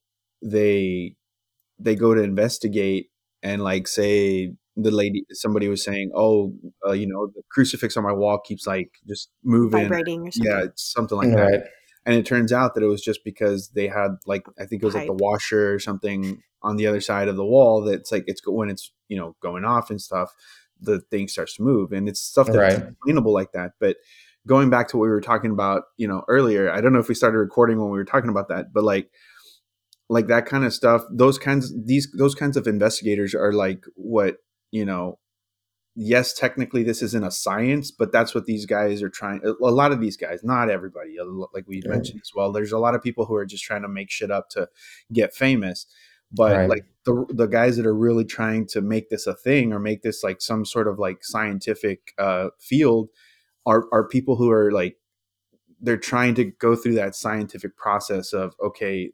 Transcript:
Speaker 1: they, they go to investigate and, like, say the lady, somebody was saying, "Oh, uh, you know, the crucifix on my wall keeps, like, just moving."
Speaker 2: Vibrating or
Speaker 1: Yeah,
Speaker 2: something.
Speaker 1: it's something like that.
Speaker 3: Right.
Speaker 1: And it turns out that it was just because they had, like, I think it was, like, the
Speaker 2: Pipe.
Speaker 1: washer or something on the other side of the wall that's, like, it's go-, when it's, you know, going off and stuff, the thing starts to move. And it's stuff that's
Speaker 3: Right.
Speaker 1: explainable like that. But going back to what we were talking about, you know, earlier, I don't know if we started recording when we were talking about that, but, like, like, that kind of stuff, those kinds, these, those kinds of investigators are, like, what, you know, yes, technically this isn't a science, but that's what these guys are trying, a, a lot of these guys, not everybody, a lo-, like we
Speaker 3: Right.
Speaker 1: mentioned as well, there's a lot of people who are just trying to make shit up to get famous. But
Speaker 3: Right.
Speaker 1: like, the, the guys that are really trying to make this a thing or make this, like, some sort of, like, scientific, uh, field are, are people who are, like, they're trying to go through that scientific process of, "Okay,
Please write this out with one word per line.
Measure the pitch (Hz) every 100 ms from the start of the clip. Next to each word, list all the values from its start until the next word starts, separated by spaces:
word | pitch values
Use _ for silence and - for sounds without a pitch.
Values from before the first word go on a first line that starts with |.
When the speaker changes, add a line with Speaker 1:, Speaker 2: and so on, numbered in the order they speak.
| _ _ _ _
Speaker 1:
they, | 110 104 104 101 95 90 87 - _ _ _ _ _ -
they | 113 107
go | 113
to | 110
investigate | 104 98 113 - 110 104 98 95 - _ _ _
and, | 98 101
like, | 98 95 92
say | - 104 104 98 95 92 92 _ -
the | 110
lady, | 107 101 98 -
somebody | - 113 107 101
was | 98
saying, | - 101 98 85
"Oh, | 110 107 98 98 - - 98
uh, |
you | 98 101
know, | 95 104
the | 101 -
crucifix | - 127 - 113 -
on |
my | 104
wall | 101 104 104
keeps, | - 101 -
like, | 95 90 _ -
just | 104 - _
moving." | 127 117 117 107
Speaker 2:
Vibrating | 104 175 165 165 170
or |
Speaker 1:
Yeah, | 143 110 101
Speaker 2:
something. | 92
Speaker 1:
it's | - -
something | 120 110 101
like | 120
that. | 110
Speaker 3:
Right. | 101 - - - _ _ -
Speaker 1:
And | 117
it | 104
turns | 123 113
out | 123 127 117
that |
it | 107
was | 104
just | - 107
because | 110 - 104 98 95
they | 104 101
had, | 104 98 95 -
like, | 98 98 -
I | 98
think | 107
it | 107
was, | 101
like, | 151
the |
Speaker 2:
Pipe. | 95
Speaker 1:
washer | 101 104 - 107 101
or | 101
something | 107 98 104 98 95 98 _ _
on | 104 104
the | 107
other | 104
side | 98 101 101
of | 95
the | 98
wall | 127 123 110
that's, | 107 98 -
like, | 104 92
it's | 98
go-, | 98
when | 104 104
it's, | 95 - _ -
you | 101
know, | 82 -
going | 87 90
off | 107 120 -
and | 104
stuff, | - 95 90 - - - _ _
the | 95 98
thing | - 104 98
starts | - 80 -
to |
move. | 120 123 92
And | 98 101
it's | 98
stuff | - - 127
that's | 113
Speaker 3:
Right. | 98 98 -
Speaker 1:
explainable | - 139 156 110
like | 101 95
that. | 92 90 -
But | 101 - _ _ _ _ -
going | 135 135
back | 123 117
to | 120
what |
we | 110
were | 107
talking | 107 113 113
about, | 101 98 98 - -
you | 110
know, | 95 -
earlier, | 127 123 104 95
I | 90
don't | 120
know | 127
if | 113
we | 113
started | 120 110
recording | 98 - 117 110
when | 104
we | 98
were | 98
talking | 135 117
about | 101 98
that, | 90 -
but, | 107
like, | 107 98 95 _ _ - _ _ _ _ _ _ -
like, | 117 107
that | 117 117
kind | 135 127
of |
stuff, | - 120 117 -
those | 120 127 135
kinds, | 139 139 127 120 110
these, | 135 139 -
those | 139 139
kinds | 143 135
of | 113
investigators | 104 107 - 107 104 101
are, | 110 104
like, | 104 95 92 - -
what, | 104 113 98 - _ _ _
you | 110 101
know, | 90 90 85 _ _ _ _ _ _ _ -
yes, | 107 120 123
technically | - 127 - 120 127
this | 113 113
isn't | 113 113
a | 92
science, | - - 101 123 143 143
but | - 107
that's | 113 113 120
what | 98
these | 107 104
guys | 104 104 101
are | 98
trying, | - 104 101 107
a, | 113 123
a |
lot | 123 143
of | 135
these | 110 95
guys, | 80 90
not | 117 127 117
everybody, | 98 95 82 80 82
a |
lo-, | 90 95 92
like | 98 95
we | 95 92
Speaker 3:
Right. | 117
Speaker 1:
mentioned | - -
as | - -
well, | 98
there's | 104 104
a | 110
lot | 117 120
of |
people | 123 117 107
who | 107
are | 98
just | 101
trying | - 104
to | 101
make | 98 98
shit | - 101
up | 98 -
to | 107 90 _ - - -
get | 113 104
famous. | - 135 127 95 90 - _ _ _ _
But | 101 110 98
Speaker 3:
Right. | 92
Speaker 1:
like, | 107 - _ -
the, | 120 131
the | 113 113
guys | 117 120 117
that | 113
are | 107
really | 117 113 110
trying | - 110 110 107
to | 107
make | 101 110 107
this | 104 -
a | 95
thing | 123 139 117
or | 107
make | 104 107
this, | 117 -
like, | 101 95
some | - 110 104
sort | 117 107
of, | 98
like, | 95 92
scientific, | - 113 107 98 117 107 104 95 - -
uh, | 98 92 92 -
field | - 131 147 113 110 _ _ _ _ _ 120
are, | 113 113
are | 110 107
people | 131 131 117
who | 120
are, | 110 104
like, | 101 90 - _ _ _ _ _ _ _ _
they're | 120 117
trying | - 123 123 117
to | 107
go | - 117 117
through | 120 113
that | 98
scientific | - 110 107 104 98 98 -
process | 107 101 - 98 92
of, | 101 92 -
"Okay, | 101 - 101 95 92